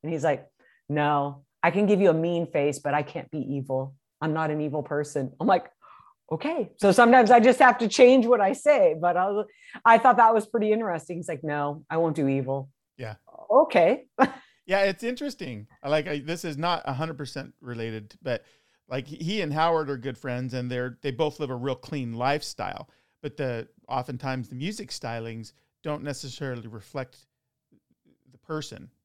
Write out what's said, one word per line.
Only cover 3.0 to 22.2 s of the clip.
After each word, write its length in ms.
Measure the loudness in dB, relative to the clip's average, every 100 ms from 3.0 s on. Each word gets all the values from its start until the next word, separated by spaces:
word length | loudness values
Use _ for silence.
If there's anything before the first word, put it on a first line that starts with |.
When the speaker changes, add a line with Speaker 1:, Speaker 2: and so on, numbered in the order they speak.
Speaker 1:
can't 260 | -4 -10 -12
be 80 | -10
evil. 560 | -6 -8 -4 -6 -6 -14 _ _
I'm 140 | -4
not 180 | -2 -2
an 80 | -4
evil 240 | -4 -6
person." 480 | -4 -4 -4 -6 -6 -4
I'm 80 | 0
like, 220 | 0 0 _ _ -20 _ _ _
"Okay." 400 | -8 -6 -6 -6 _
So 140 | 2
sometimes 400 | 6 8 8 8
I 80 | 8
just 200 | 8 8
have 180 | 6 6
to 100 | -2
change 380 | 6 8 8 6
what 160 | 2
I 100 | 2
say, 420 | 0 2 4 4 2
but 160 | -2 0
I 140 | 0
was, 160 | -2 -6 _ -20 0 6
I 120 | 6
thought 200 | 6 6
that 160 | 6
was 120 | 4 0
pretty 280 | -2 0
interesting. 440 | 0 -2 -6 -8 -12
He's 120 | -8
like, 140 | -8
"No, 420 | -4 -4 -4 -6 -6
I 80 | -2
won't 180 | -2 0
do 100 | 0
evil." 420 | 0 -2 -6 -8 _ _ _
Speaker 2:
Yeah. 180 | -14 -14 _ -20 0
Speaker 1:
Okay. 580 | 2 4 4 4 2 -6 -2
<laughs> 80 | -2 -2 _ _ -4
Speaker 2:
Yeah, 160 | 0
it's 200 | 0 -2
interesting. 640 | -6 -6 -10 -10 -12 -12 -14 _
I 60 | -4
like, 180 | -2 -2
I, 120 | -8
this 260 | -6 -8 -8
is 100 | -6
not 280 | -4 -4 -4
a 80 |
hundred 240 | -6 -6 -8
percent 360 | -12 -12 -14 _
related, 540 | -14 -10 -8 -10 -14 -14
but, 240 | -6 -6 _ _ _ _ _
like, 200 | -10 -10
he 340 | -10 -6 -4
and 100 | -4
Howard 380 | 0 0 0 -2
are 80 | -8
good 200 | -8 -10
friends 360 | -8 -6 -6
and 180 | -6 -6
they're, 260 | -6 -8 -8
they 100 | -8
both 280 | -4 -4 -4
live 100 | -8
a 60 | -6
real 200 | -6 -8
clean 380 | -8 -8 -8
lifestyle, 720 | -4